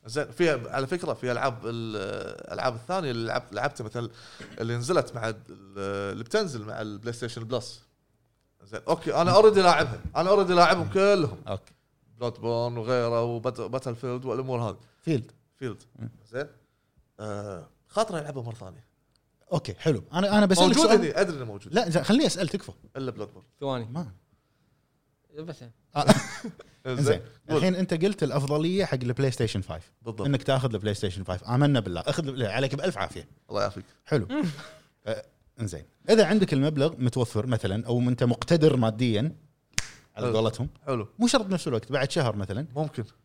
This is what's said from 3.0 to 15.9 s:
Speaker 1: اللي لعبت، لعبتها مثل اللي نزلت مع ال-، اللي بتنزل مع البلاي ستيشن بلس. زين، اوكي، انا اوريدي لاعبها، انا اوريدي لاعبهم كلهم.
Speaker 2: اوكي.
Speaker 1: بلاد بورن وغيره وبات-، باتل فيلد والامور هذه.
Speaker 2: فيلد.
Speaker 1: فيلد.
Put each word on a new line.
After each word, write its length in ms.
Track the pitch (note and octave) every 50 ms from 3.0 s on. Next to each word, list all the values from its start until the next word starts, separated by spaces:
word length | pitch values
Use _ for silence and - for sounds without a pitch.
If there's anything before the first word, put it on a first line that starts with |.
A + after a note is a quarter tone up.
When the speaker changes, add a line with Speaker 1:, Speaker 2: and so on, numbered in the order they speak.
| F3 C#3
Speaker 1:
اللي 160 | B2 A#2 A2+
لعبت، 260 | A2+ A2+ B2 B2+ - F#2+
لعبتها 320 | G#2 B2 C#3+ - - A#2+
مثل 260 | A2 - A#2+ A#2 A2+ - - - - - - - - - -
اللي 160 | A2+ A#2 A#2+
نزلت 380 | A#2+ A#2+ B2+ F#3 D#3+ B2+ - -
مع 140 | B2 A2 A2+
ال-، 80 | A2 G#2+ - - - G2+ G2 G2 G2 G2
اللي 460 | G2 G2 G2+ G2 G2+ G2+ G2 G#2 A#2
بتنزل 400 | A#2+ - G#3+ A3 F#3 C3+ A#2 G#2
مع 160 | G#2+ G#2 -
البلاي 320 | A2 G#2+ G#2+ G2+ G#2+ A#2+ A#2
ستيشن 320 | A#2 - A#2 - A#2+ A2+
بلس. 380 | A2 B2+ A#2+ G#2+ - - - _ _ _ _ _ _ _ _ _ _ _ _ _ _ _ _ -
زين، 160 | G2 G#2 A2+ - -
اوكي، 260 | D#3+ E3 - E3 -
انا 160 | C#3 E3+ F3+
اوريدي 320 | F3+ G3 G#3+ A3 G#3 G3 F#3
لاعبها، 380 | F3 E3+ D3 E3 C3 A#2 - - - -
انا 140 | C#3+ E3 F#3
اوريدي 240 | G3+ G3+ G3 F3 F3+
لاعبهم 340 | F3 F3 D3+ F3+ F3+ E3 D#3
كلهم. 500 | - F#3+ F#3+ G3+ G3+ G3 D#3+ A#2+ F#2+ - - -
Speaker 2:
اوكي. 240 | G2+ F#2+ _ _ _ _ _ _ _ _ _ _ _ A2+
Speaker 1:
بلاد 120 | A#2+ A#2+ A#2
بورن 440 | - A2 A#2 A#2 A#2 A#2+ A#2+ A#2+
وغيره 460 | A#2 A2 A#2 B2+ B2 A#2+ A#2 A#2 A#2 A#2
وبات-، 380 | A#2+ A#2 A#2 A2 C3 A#2+ A2+
باتل 360 | A#2 A2+ A#2+ C3 B2+ C3 A#2
فيلد 280 | A#2 - B2+ B2 B2 B2+
والامور 360 | C3 A2 B2 C3 C3 B2+ A#2+
هذه. 180 | A#2+ G#2+ F#2+ - - _ _ _
Speaker 2:
فيلد. 300 | _ - D#3+ C#3+ A2 - - _ _ _ _
Speaker 1:
فيلد. 260 | _ C3+ B2 G2+ - - _